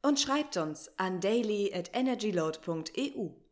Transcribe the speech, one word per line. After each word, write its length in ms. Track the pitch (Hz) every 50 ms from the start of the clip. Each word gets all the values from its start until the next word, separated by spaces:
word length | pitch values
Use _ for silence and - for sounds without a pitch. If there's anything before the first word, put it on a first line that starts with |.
Und 180 | - 285 294 277
schreibt 380 | - - 269 302 294 294 -
uns 320 | 185 160 156 151 - - - -
an 240 | - 190 185 185 180
daily 500 | 170 196 220 240 226 214 208 202 202 196
at 200 | - 180 175 - -
energyload 680 | 240 254 262 247 233 214 214 185 175 160 160 156 -
punkt 360 | - - 165 160 156 - -
e 160 | - 269 285 277
u. 200 | - 208 - - - _ _